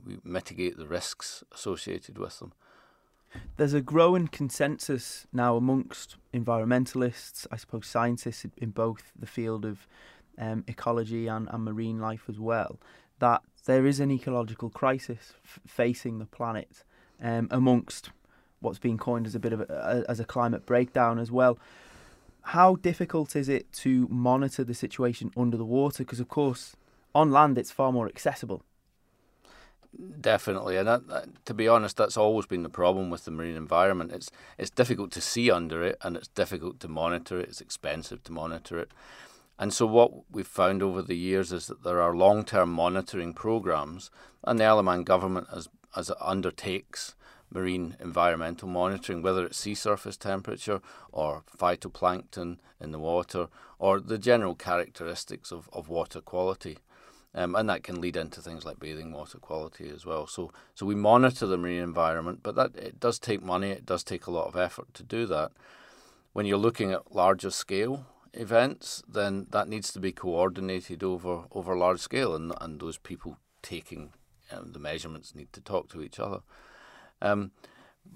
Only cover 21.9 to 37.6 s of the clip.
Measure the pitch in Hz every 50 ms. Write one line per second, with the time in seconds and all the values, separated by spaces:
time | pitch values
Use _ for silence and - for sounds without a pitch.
21.9 | - - - - - _ _ - _ _ - - - 170 185 190 185 180 - 202
22.9 | 170 - 180 - - 160 151 - - 147 135 135 139 - - - - - - 131
23.9 | 131 127 123 - 120 123 123 123 127 135 139 135 - - 131 120 117 - - 113
24.9 | - - 127 123 117 - - 104 - 123 123 120 117 113 113 110 120 135 139 143
25.9 | - - 131 - 123 117 120 - - 147 147 135 123 - - - - _ _ _
26.9 | _ _ _ _ - 147 156 151 135 143 151 147 131 123 - - - - 135 131
27.9 | 127 120 113 - - - - 147 131 - - 107 98 - - _ _ _ _ _
28.9 | _ _ _ _ _ _ _ _ _ _ _ _ - - - - _ _ _ _
29.9 | - - 180 185 151 151 - 117 107 101 - 110 95 95 107 98 92 95 98 110
30.9 | 120 127 127 - - 71 - - - - _ - 107 104 110 110 117 113 107 98
31.9 | - - 107 101 - 110 107 107 110 110 98 - 98 90 85 82 - - 87 90
32.9 | 95 98 95 87 85 80 - 85 80 80 82 85 82 80 80 78 82 85 92 98
33.9 | 95 90 82 78 85 90 - - - - - - - - 101 - - - 120 120
34.9 | 120 92 101 90 - - - - - - 123 120 92 87 85 78 80 82 85 95
35.9 | - - - 92 85 85 - - _ - 92 - 98 80 78 92 - - - 82
36.9 | 78 78 82 85 87 85 82 - 92 90 - - - -